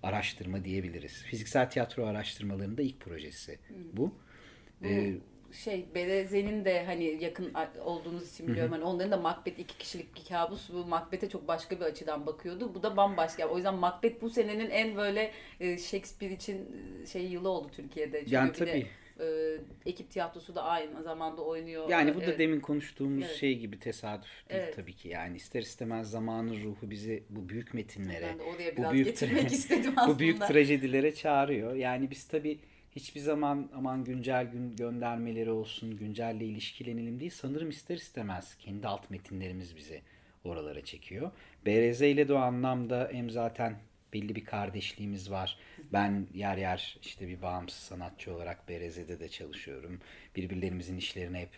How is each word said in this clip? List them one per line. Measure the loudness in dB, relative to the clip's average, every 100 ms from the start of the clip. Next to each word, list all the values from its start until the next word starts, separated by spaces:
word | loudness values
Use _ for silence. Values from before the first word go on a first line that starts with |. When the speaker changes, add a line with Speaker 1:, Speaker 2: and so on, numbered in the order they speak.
Speaker 1:
araştırma | 0 -2 -2 -4 -4 -4 -2
diyebiliriz. | -2 -2 -6 -10 -12
Fiziksel | -8 -6 0 4 4
tiyatro | 2 -2 0 0
araştırmalarının | 0 -4 -4 -4 -2 -4 0
da |
ilk | -2 -2
projesi | -12 -10 -10 -12 -12
Speaker 2:
Hı. | -14 -14 -14 -10
Speaker 1:
bu. | -2 -2 -2 -20 -20 -20 -20 -20 -8
Speaker 2:
Bu | 0
Speaker 1:
Ee, | 2 2 -2 -8 -20 -20
Speaker 2:
şey, | -10 -4 -4 -4 -2
Bereze'nin | 2 2 4 2 2 2 4
de | 4 2
hani | 2 2 0
yakın | -4 -4 -4
a-, | -2 -4 -4
olduğunuz | -4 -4 -4 -6 -8
için | -8 -2
biliyorum. | 0 2
Speaker 1:
Hı | 0
hı. |
Speaker 2:
Hani | 0
onların | 0 2
da | 2
Macbeth | 2 0 -4 -6
iki | -12 -10
kişilik | -10 -10 -10 -14
bir | -4
kabus. | 0 0 -2 -8
Bu | -6 0
Macbeth'e | -2 0 -4 -2
çok | -4 -2
başka | -2 0 -2
bir | -2
açıdan | -2 -4 -2 -2
bakıyordu. | -4 -6 -4 -4 0
Bu |
da | 0 6
bambaşka. | 6 6 2 2 0
O | 2
yüzden | 2 4
Macbeth | 2 4 2 2
bu | -2
senenin | 2 2 2 2
en | 2 2 2
böyle, | 2 2 0 -2 -16 -4
e, | -2 -2
Shakespeare | -2 -4 -4 -8 -6
için, | -6 -4 -6 -6 -10 -12 -12
e, | -8
şey | -4 -4
yılı | 0 0
oldu | 0 -2 -12
Türkiye'de. | -10 -4 -2 -2
Çünkü | 2 6
Speaker 1:
Yani | 6
Speaker 2:
bir | 4
de, | 2
Speaker 1:
tabii. | 2 -2 -8 -20 -4
Speaker 2:
e, | -2 0 0 -2 -8 -10 -8
ekip | -8 -6
tiyatrosu | -4 -4 -6 -8 -4
da |
aynı | 0 0 0 -6
zamanda | -6 -4 -4 -2
oynuyor. | -4 -4 -4 -4 4
Speaker 1:
Yani | 6 6 4
bu |
da | 0
Speaker 2:
Evet. | 4
Speaker 1:
demin | 4 4
konuştuğumuz | 2 -2 -2 -4 0 0 -2
Speaker 2:
Evet. | 0
Speaker 1:
şey | 2 2
gibi | -2 -6
tesadüf | -6 -4 -4 -6 -8 -20 -6
değil | -4
Speaker 2:
Evet. | -2 -6
Speaker 1:
tabii | -10
ki. | -12 -8
Yani | -6 -6 -8
ister | -6 -4
istemez | -4 -6 -4 -4 -4
zamanın | -4 -2 -2 -2 -2
ruhu | -4 -6 -8
bizi | -6 -4 -4 -6
bu | -10 -6
büyük | -6 -6
metinlere, | -6 -6 -6 -6 -4 -6
Speaker 2:
Ben | -6
de |
oraya | -6 -4 -4
Speaker 1:
bu | 0
Speaker 2:
biraz | 4
Speaker 1:
büyük | 6 6
Speaker 2:
getirmek | 4 4 4
Speaker 1:
tra-, | 4
Speaker 2:
<laughs> |
istedim | 2 4 4 4 6 8
Speaker 1:
bu | 8
büyük | 6 6
Speaker 2:
aslında. | 8
Speaker 1:
trajedilere | 8 10 6 6 6 4 4
çağırıyor. | 4 6 6 2 0 0
Yani | 0 2 0
biz | -4 -2
tabii | -2 0 -4 -8 -20 -16 -12
hiçbir | -10 -4
zaman | 0 2 2 2 -2
aman | -4 -2 0
güncel | -2 -2 2 2 2
gün | -2 -6 -2
göndermeleri | -4 -2 -2 -2 -2 0 0
olsun, | 0 -2 -6 -6 -6
güncelle | -6 -4 -2 -2 -4
ilişkilenelim | -4 -8 -8 -6 -4 -4 -6
değil. | -6
Sanırım | -6 -4 -4 -4
ister | -6 -6 -8
istemez | -6 -6 -4 -6 -8 -14
kendi | -10 -6 -4
alt | -4 -6
metinlerimiz | -12 -8 -8 -6 -6 -10 -14
bizi | -14 -14 -16 -20 -20 -12
oralara | -8 -6 -6 -8 -12
çekiyor. | -14 -12 -6 -6 -8 -20 -4 6
B | 8
R | 8
Z | 8
ile | 6 8 6
de |
o | 6
anlamda | 4 2 2 2 2 0 0
hem | -2 -4
zaten | 0 -2 0 -2 -2 -12 _ _
belli | -6 -4 -6
bir | -4
kardeşliğimiz | -4 -2 -4 -6 -6 -4 -4 -4
var. | -2 -2 -6 -12 -18 0
Ben | 4 6 4 0
yer | -2 0 2
yer | 0 0 -4 -10
işte | -14 -10 -10
bir | -6
bağımsız | -4 -4 -6 -10
sanatçı | -10 -8 -10 -10 -10
olarak | -8 -8 -10 -8
B | -8
R | -6
Z'de | -8 -10 -8
de | -10
çalışıyorum. | -10 -12 -12 -12 -12 -10 -12 -12 -20 -12 -6
Birbirlerimizin | -4 -2 -2 -2 -6 -6
işlerine | -6 -6 -6 -6
hep | -8